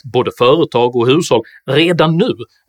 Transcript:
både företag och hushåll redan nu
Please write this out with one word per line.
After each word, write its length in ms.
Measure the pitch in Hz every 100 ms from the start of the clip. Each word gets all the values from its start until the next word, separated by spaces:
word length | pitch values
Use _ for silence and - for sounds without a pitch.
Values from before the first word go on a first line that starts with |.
| 127
både 180 | 117 120 -
företag 580 | 123 160 151 120 120 120
och 120 | 120
hushåll 340 | 147 165 117 - - -
redan 520 | 143 165 170 160 165
nu 160 | 247 107 117 _